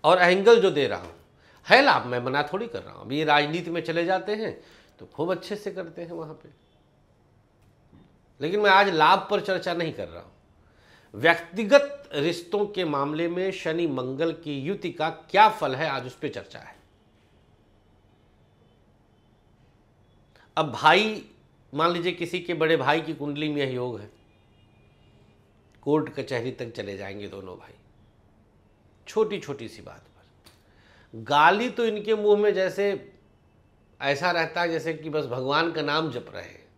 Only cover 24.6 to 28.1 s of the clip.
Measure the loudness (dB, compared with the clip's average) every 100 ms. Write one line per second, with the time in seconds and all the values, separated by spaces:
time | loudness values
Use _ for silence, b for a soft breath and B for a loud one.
24.6 | _ _ _ _ _ _ _ _ _ _
25.6 | _ _ 0 0 0 -8 -6 -6 -6 -10
26.6 | -12 -10 -10 -10 -12 -12 -12 -14 -16 -18
27.6 | -20 -20 _ _ _